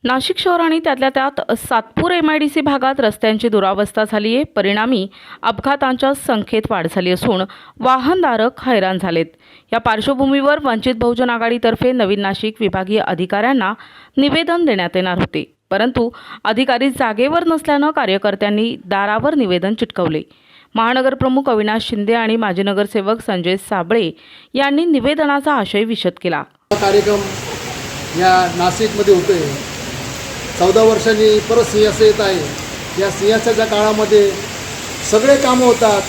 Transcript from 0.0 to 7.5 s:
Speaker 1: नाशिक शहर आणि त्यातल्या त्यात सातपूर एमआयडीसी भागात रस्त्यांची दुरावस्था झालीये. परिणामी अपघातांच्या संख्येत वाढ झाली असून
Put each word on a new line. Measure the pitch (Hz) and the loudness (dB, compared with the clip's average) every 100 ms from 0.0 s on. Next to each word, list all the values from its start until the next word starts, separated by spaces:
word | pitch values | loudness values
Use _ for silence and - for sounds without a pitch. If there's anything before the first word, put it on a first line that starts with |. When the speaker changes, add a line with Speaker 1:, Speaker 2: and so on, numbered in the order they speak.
Speaker 1:
नाशिक | 240 262 - 370 | 0 -2 -2 -2
शहर | 370 349 | 0 0
आणि | 339 320 | 0 0
त्यातल्या | 330 262 269 | -2 0 0
त्यात | 262 269 277 - | 0 -2 -4 -6
सातपूर | 226 - 240 220 - 330 | -6 -2 -2 -2 -4 0
एमआयडीसी | 359 311 311 294 311 | 0 0 0 0 0
भागात | 294 277 262 277 | 0 0 0 0
रस्त्यांची | 233 - 220 220 233 | -2 0 0 0 0
दुरावस्था | 208 190 196 208 - | 2 2 0 -2 -2
झालीये. | 214 214 208 240 | -2 -2 0 0
परिणामी | 311 - 196 208 226 247 190 - - - | 0 -2 0 0 0 0 -2 -10 -20 -6
अपघातांच्या | - 202 269 277 269 254 269 277 - | -4 -2 -2 0 0 0 0 0 -2
संख्येत | 220 202 220 214 | -2 0 -2 -2
वाढ | 202 165 - | -2 -2 -2
झाली | 180 | 0
असून | 180 240 185 190 | 0 0 0 -2